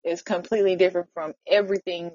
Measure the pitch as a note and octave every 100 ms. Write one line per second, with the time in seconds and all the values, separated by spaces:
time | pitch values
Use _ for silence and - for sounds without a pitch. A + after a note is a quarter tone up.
0 | E3 E3+ - F#3 - A3 G3 F3+ F#3 F3+
1 | F3 E3+ D#3 - - G3+ G3 G3 F#3 F3
2 | E3+